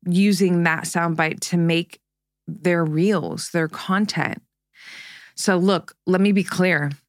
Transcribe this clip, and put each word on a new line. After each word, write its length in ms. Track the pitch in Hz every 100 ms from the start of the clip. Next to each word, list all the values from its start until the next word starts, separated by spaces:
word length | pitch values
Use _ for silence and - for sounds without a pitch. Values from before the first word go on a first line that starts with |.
| -
using 580 | 175 202 190 190 175
that 180 | 170 160
soundbite 560 | 170 - 170 160 160 -
to 180 | - 175
make 440 | 165 165 - - _ _ _ _ -
their 360 | 160 170 170
reels, 640 | 160 156 190 202 - 175 -
their 180 | 170 160
content. 720 | - - 185 208 - - - _ _ _ _ - - - - - -
So 200 | - 185
look, 380 | 185 185 - -
let 160 | - 185
me 120 | 202
be 100 | 202
clear. 480 | 180 - 180 160 147 143